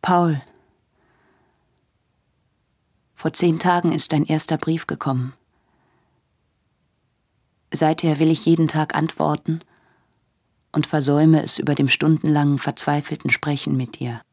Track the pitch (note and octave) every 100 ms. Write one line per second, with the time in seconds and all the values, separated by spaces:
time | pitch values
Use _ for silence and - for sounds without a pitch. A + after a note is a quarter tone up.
0 | - F3+ E3+ D3 - _ _ _ _ _
1 | _ _ _ _ _ _ _ _ _ _
2 | _ _ _ _ _ _ _ _ _ _
3 | _ _ E3 - F3 D#3+ F3+ F3 E3+ D#3+
4 | - D#3 D3+ D#3+ - D#3 - D#3+ - -
5 | - C3 B2+ - _ _ _ _ _ _
6 | _ _ _ _ _ _ _ _ _ _
7 | _ _ _ _ _ _ _ - D#3 D#3+
8 | E3+ D3 D#3+ D#3 - E3 D#3+ D#3 D#3 -
9 | D#3 - D3+ D3+ - E3 - _ _ _
10 | _ _ _ _ _ _ _ D3+ D3 D3+
11 | C#3 C#3+ D#3+ D#3+ - - - C#3+ C#3 -
12 | D3+ D#3 C3+ D3 D3 C#3 - C#3 - D3
13 | D3 D#3 - - - C#3+ - C3+ B2 -
14 | B2 A#2 _